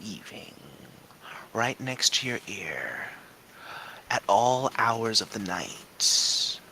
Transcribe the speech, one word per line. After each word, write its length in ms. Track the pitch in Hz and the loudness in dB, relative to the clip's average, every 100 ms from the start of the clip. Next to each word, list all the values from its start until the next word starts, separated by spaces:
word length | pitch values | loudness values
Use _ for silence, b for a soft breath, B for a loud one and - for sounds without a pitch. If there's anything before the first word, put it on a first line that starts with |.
weaving 540 | - 98 - - - - 71 - - - - - B B B | -12 -10 -12 -14 -16 -18 -20 -20 -20 -20 -20 -20 B B B
right 280 | - 117 131 | -2 0 0
next 340 | 131 127 - | -6 2 2
to 120 | - 127 | 4 0
your 140 | 120 - | -2 -6
ear 600 | 98 82 65 - - 76 - - - - B B B B B - | -8 -6 -6 -6 -6 -8 -12 -18 -20 -20 B B B B B -2
at 120 | 123 - | 0 6
all 420 | 101 120 127 131 - | 6 8 4 2 2
hours 440 | 113 117 113 107 | 2 2 2 2
of 120 | 92 | 0
the 60 | 110 | -2
night. 1200 | 98 90 - - - - - - - - - - - | -4 -4 -6 -10 -16 0 2 4 4 2 0 -4 -12